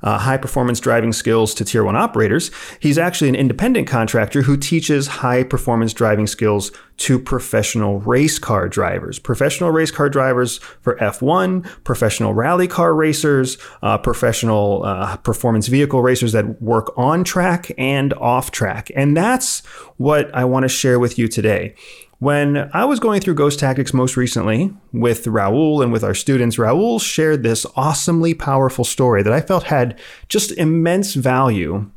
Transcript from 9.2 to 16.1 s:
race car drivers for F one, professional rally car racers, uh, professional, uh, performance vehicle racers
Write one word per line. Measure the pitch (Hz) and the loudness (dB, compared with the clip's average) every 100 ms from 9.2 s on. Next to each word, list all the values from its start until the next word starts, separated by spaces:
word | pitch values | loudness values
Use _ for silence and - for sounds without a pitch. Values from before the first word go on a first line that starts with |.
| - 113 143 - 175 | -6 0 0 0 0
race | 160 156 | 2 0
car | - 143 | 0 0
drivers | 135 131 123 123 - - - | 2 0 2 0 -4 -14 -6
for | - - | -4 -2
F | 107 - | -2 -2
one, | 127 175 185 185 175 - | 0 0 0 -2 -6 -14
professional | - 117 113 - 107 | -6 0 0 0 -2
rally | 101 127 180 180 | 0 0 2 0
car | 180 170 | 2 2
racers, | 156 156 147 156 143 127 - - - | 2 2 2 2 2 0 -4 -16 -6
uh, | - 107 | -2 -2
professional, | - 117 120 110 113 107 104 101 92 | -2 0 0 0 0 2 2 0 -2
uh, | 92 101 98 | -4 -4 -6
performance | - 110 123 113 107 | -4 -2 0 0 2
vehicle | 131 143 135 | 2 2 2
racers | 123 | 2